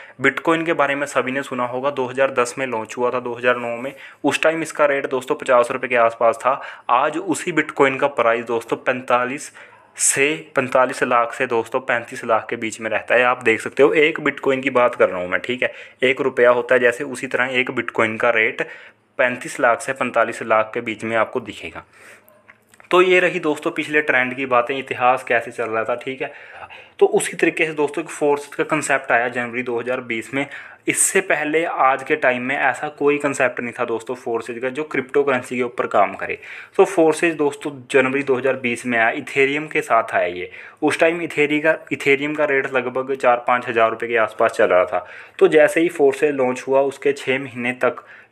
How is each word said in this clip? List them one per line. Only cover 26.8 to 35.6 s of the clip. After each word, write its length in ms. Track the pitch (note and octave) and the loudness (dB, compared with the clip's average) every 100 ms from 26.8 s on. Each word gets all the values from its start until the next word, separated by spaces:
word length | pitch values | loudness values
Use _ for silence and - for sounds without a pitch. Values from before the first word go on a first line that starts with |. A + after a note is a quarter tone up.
| - - | -16 0
तो 80 | G3+ | 2
उसी 280 | G3+ - E3+ | 2 -2 -2
तरीके 300 | E3 D#3+ D#3+ | 0 0 -2
से 60 | |
दोस्तों 280 | D3+ C#3+ D#3 | 0 -2 -2
एक 60 | D#3 | -8
फोर्सेज 440 | - D3 C#3+ - | -2 0 0 -2
का 100 | - | -6
कॉन्सेप्ट 480 | D#3 D#3 C3+ C3+ - | -2 -2 0 -2 2
आया 160 | A#2+ B2 | 0 0
जनवरी 340 | B2 B2 A#2 | -4 -6 -6
दो 160 | B2 A#2+ | -4 -4
हज़ार 200 | A#2+ B2+ | -4 -6
बीस 300 | A#2+ A2+ G#2 | -6 -8 -6
में। 120 | C#3 C#3 - - - - | -6 -8 -10 -20 -8 -4
इससे 320 | - - F#3+ | 0 0 0
पहले 420 | F#3 D3+ D3+ D#3 | 0 0 0 0
आज 380 | E3+ E3 C3+ C3+ | 0 2 2 2
के 140 | - D3+ | -2 0
टाइम 260 | C#3 B2 | 2 0
में 140 | B2 C#3+ | -2 0
ऐसा 320 | C#3+ A#2+ D3+ | 0 0 -6
कोई 280 | - C#3+ D3 | -2 0 2
कॉन्सेप्ट 420 | C#3+ C3+ B2+ - | 0 0 0 -2
नहीं 120 | A#2+ | -6
था 120 | A2+ | -6
दोस्तों 300 | A#2 A2+ - | -4 -4 -6
फोर्सेज 440 | B2 B2 A2+ A2 A#2 | -10 -4 -6 -6 -8
का 100 | C3 | -6
जो 160 | C3 | -6
क्रिप्टो 380 | D3+ C#3+ B2+ C#3+ | -6 -6 -2 0
करेंसी 340 | C#3 B2+ B2+ | 2 0 -2
के 60 | B2 | -4